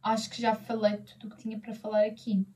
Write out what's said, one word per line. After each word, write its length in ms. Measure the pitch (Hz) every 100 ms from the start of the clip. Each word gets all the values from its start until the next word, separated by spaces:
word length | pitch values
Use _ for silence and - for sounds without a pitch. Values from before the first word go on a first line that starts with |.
acho 260 | 226 226 -
que 120 | -
já 120 | 233
falei 420 | 214 - 226 208 208
tudo 300 | - - 214
o 40 |
que 120 | -
tinha 160 | 220 214
para 140 | -
falar 320 | 208 214 214 214
aqui. 400 | 220 - 196 190